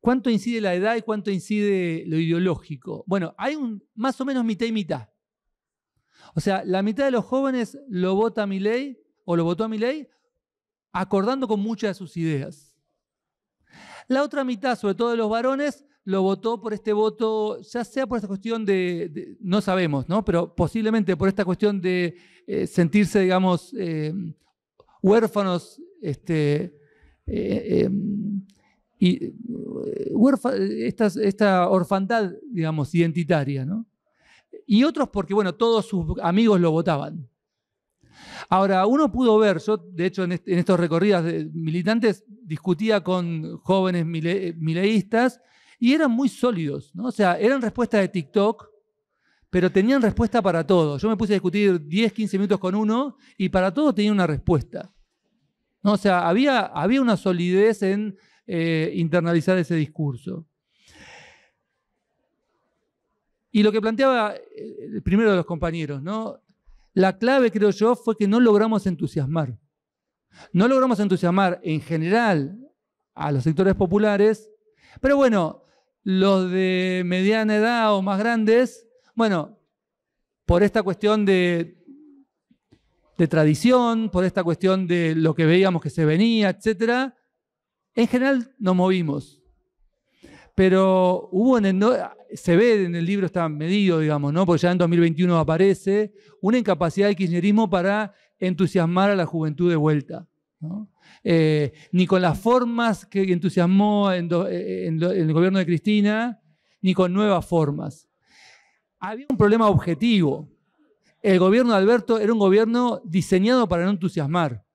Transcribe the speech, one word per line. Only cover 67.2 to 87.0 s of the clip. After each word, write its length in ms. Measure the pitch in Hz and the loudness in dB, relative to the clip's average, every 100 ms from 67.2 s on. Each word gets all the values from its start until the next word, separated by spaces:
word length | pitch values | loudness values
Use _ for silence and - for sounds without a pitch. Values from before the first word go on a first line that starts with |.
| 233 269 240 | 0 2 2
creo 180 | 208 208 | 2 0
yo, 260 | - 220 247 | 2 0 0
fue 220 | - 220 | -2 -2
que 100 | 202 | 2
no 120 | 226 | 4
logramos 460 | 240 208 220 214 196 | 6 6 4 0 -2
entusiasmar. 720 | 170 151 160 135 165 139 110 _ _ _ _ _ _ _ - - | -4 -4 -4 -2 -2 -4 -8 _ _ _ _ _ _ _ -20 -4
No 160 | 170 233 | 0 2
logramos 320 | 269 254 208 | 4 2 0
entusiasmar 600 | 202 180 175 185 190 180 | 0 0 0 2 0 -2
en 180 | 175 156 | -4 -6
general 800 | - 165 160 220 233 170 139 208 277 _ _ _ _ | -4 -4 0 0 2 0 -2 -10 -20 _ _ _ _
a 180 | - 147 | -8 -4
los 120 | 139 | -2
sectores 320 | 156 151 190 190 | 0 2 0 2
populares, 760 | 185 208 214 202 208 214 - _ _ _ _ - | 0 0 0 2 2 0 -8 _ _ _ _ -4
pero 160 | 262 277 | 0 4
bueno, 480 | 262 208 160 - _ _ _ _ | 4 2 -2 -6 _ _ _ _
los 480 | - 190 190 190 185 | -2 2 4 2 0
de 520 | 185 185 185 185 185 180 | 0 0 0 -2 -2 -2
mediana 500 | 185 190 220 220 214 | 0 2 2 0 0
edad 400 | 220 240 220 202 | 0 2 2 0
o 60 | |
más 180 | 190 196 | 0 -2
grandes, 680 | 226 233 220 233 254 - _ _ _ - | 0 0 2 4 2 -4 _ _ _ -2
bueno, 440 | 226 180 143 - _ _ _ _ _ _ _ _ - | 0 0 -4 -14 _ _ _ _ _ _ _ _ 0
por 180 | 175 | 4
esta 180 | 202 226 | 4 2
cuestión 420 | 190 175 208 214 202 | -2 -2 0 2 4
de, 520 | 185 180 170 175 _ - - - 277 269 _ _ _ _ _ _ _ _ - | 4 2 0 -4 _ -20 -20 -20 -20 _ _ _ _ _ _ _ _ _ -2
de 100 | 160 | 0
tradición, 800 | 160 151 151 233 254 240 226 220 | 4 2 4 4 4 2 0 -2
por 160 | 180 185 | -2 -2
esta 180 | 190 | 0
cuestión 440 | 170 165 185 190 180 | -2 0 0 0 0
de 280 | 175 165 160 | 0 0 2
lo 200 | 160 156 | 0 2
que 100 | 160 | 4
veíamos 360 | 175 190 170 | 4 4 0
que 100 | 147 | -4
se 140 | - 156 | 0 2
venía, 440 | 160 226 226 196 | 4 2 2 0
etcétera, 640 | 185 220 190 226 247 | 0 -4 -2 0 0